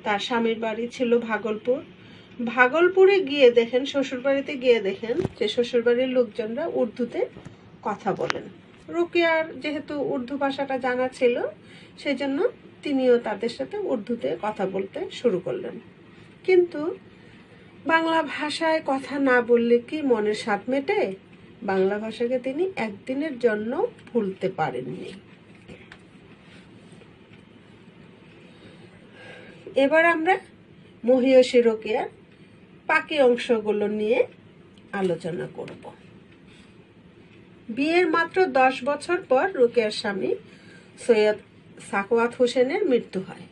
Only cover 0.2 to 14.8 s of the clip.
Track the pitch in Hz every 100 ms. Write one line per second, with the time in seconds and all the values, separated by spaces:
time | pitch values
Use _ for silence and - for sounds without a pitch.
0.2 | - 240 226 220 226 220 240 - 240 233
1.2 | 226 214 214 214 - 269 - - - -
2.2 | - - 233 233 254 311 359 381 381 392
3.2 | 269 285 247 240 233 254 277 277 262 254
4.2 | 269 277 277 285 254 226 190 196 226 285
5.2 | 370 - 208 247 240 240 233 240 262 254
6.2 | 226 220 220 233 339 254 240 226 240 320
7.2 | 480 - - - - - 226 196 202 175
8.2 | 151 - - - - - - 330 339 349
9.2 | 330 320 320 254 302 302 294 294 - 277
10.2 | 240 285 277 269 277 262 254 247 254 -
11.2 | 247 254 539 - - - - - 302 277
12.2 | 277 277 466 - - - 302 269 254 240
13.2 | 240 202 233 - 269 415 381 254 202 233
14.2 | 254 170 214 214 190 190